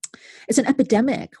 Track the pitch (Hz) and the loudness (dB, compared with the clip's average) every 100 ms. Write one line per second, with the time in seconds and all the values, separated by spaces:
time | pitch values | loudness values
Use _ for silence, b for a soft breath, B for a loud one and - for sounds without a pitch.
0 | - B B B B - - 277 226 214 | -20 B B B B 0 0 0 2 2
1 | 262 214 - - | 2 -2 -8 -4